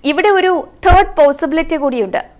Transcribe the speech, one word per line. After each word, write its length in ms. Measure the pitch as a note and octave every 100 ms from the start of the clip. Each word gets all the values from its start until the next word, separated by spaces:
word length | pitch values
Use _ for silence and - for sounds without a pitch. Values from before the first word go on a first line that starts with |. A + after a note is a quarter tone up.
| C#4
ഇവിടെ 220 | D4+ G#4
ഒരു 420 | F#4+ F#4 F4 - - D#4
തേർഡ് 300 | F4+ G4+ -
പോസിബിലിറ്റി 600 | C#4+ C#4 D#4 D#4 D#4+ D#4+
കൂടിയുണ്ട്. 500 | C#4 B3 G3 - -